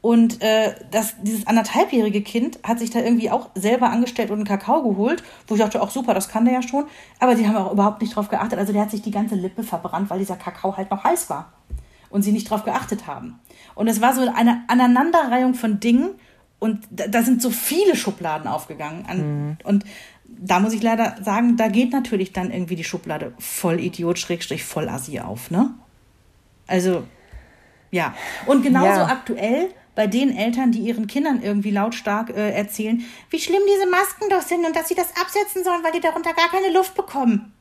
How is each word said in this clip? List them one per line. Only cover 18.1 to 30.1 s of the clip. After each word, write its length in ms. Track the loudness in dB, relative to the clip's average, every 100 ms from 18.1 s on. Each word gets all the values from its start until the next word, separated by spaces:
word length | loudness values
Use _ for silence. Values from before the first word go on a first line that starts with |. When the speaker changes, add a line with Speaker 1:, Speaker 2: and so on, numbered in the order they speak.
| -6 -6 -6 -4
Speaker 1:
aufgegangen. 580 | -6 -8 -10 -10 -10 -8
An, 120 | -4 -4 -4 -6
Speaker 2:
Mhm. 80 | -8
Speaker 1:
und 200 | 0 0 0 -18 -20 _ _
da 320 | -16 0 2
muss 120 | 2
ich 80 | 0
leider 340 | 0 0 -2 -2
sagen, 340 | -4 0 2 4
da 120 | 2
geht 240 | 2 2
natürlich 400 | 0 -2 -2 -4
dann 160 | -4 -6
irgendwie 260 | -6 -6 -6
die 80 |
Schublade 480 | -6 -10 -8 -8 -10 -12
Vollidiot 800 | -12 -4 -2 0 -2 -4 -2 -2
Schrägstrich 460 | -4 -6 -6 -8
Vollassi 560 | -6 -6 -6 -8 -10 -10
auf, 300 | -10 -12 -4
ne? 200 | 2 2 0 _ _ _ _ _ _ _ _ -2
Also, 380 | 0 2 -2 -4 -18 _ -20 -20 _ _ _ _
ja. 240 | -4 -4 -6 -12 -10
Und 180 | 2 2
genauso 240 | 4 4 6 4
Speaker 2:
Ja. 60 | 2
Speaker 1:
aktuell 640 | 0 -4 -4 0 0 -2 -6 _
bei 140 | -2
den 280 | 0